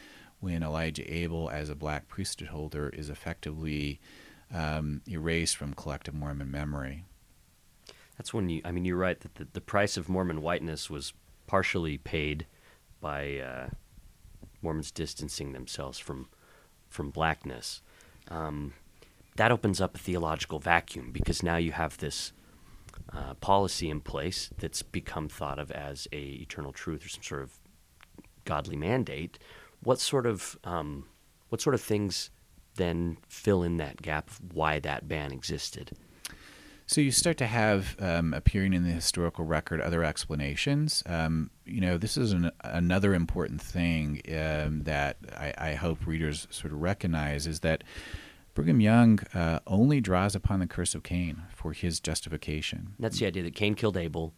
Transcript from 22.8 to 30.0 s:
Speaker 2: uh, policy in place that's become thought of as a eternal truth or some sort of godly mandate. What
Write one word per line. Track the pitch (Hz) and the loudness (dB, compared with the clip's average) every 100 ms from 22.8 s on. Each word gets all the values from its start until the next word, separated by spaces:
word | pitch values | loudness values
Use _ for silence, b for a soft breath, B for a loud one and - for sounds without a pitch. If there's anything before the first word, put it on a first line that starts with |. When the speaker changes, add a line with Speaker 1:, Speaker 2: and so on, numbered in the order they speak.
| B - - | B -16 -10
Speaker 2:
uh, | 71 67 | -8 -8
policy | 67 - 98 95 - 80 | -2 4 6 6 0 -2
in | 76 | -4
place | - 71 82 - - - | -4 -4 -4 -4 -8 -6
that's | 80 - | -6 -6
become | - - - 80 76 | -6 -8 -6 -6 -6
thought | - 73 69 | -6 -6 -4
of | 69 | -6
as | 71 71 69 - | -8 -8 -8 -8
a | 73 | -8
eternal | 69 65 67 - 71 | -8 -10 -10 -8 -8
truth | - 85 76 - | -8 -6 -6 -8
or | |
some | - | -12
sort | - 71 | -8 -8
of | 67 - - - _ - - - - - | -8 -14 -20 -20 _ -20 -20 -20 -20 -12
godly | - 73 - | -4 -2 -2
mandate. | 76 85 127 110 69 87 - B B B B | -2 2 2 0 -4 -8 -12 B B B B
What | 117 127 | 2 2